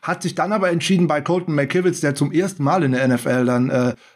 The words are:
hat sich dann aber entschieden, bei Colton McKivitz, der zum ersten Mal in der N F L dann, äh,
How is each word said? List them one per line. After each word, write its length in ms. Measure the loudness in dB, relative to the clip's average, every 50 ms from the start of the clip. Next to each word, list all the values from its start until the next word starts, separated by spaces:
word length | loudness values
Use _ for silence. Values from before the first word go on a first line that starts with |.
| -6
hat 180 | -6 -6 -4
sich 140 | -6 -8 -4
dann 160 | -2 -2 -2
aber 180 | 0 0 0 0
entschieden, 380 | 0 0 0 2 2 2 4 2
bei 140 | 2 0
Colton 340 | 0 0 -2 -2 -2 -2 -2
McKivitz, 460 | 0 0 0 0 0 2 2 0 0
der 120 | -2 -2 0
zum 180 | 0 -2 0
ersten 300 | 0 0 -2 -2 -4 -2
Mal 220 | 0 0 2 2 2
in 80 | 2
der 120 | 0 2 2
N 80 | 2
F 140 | 0 0 0
L 200 | -2 0 0 2
dann, 240 | 2 2 0 0 0
äh, 260 | 0 0 0 0 -2 -6 -12 -20 _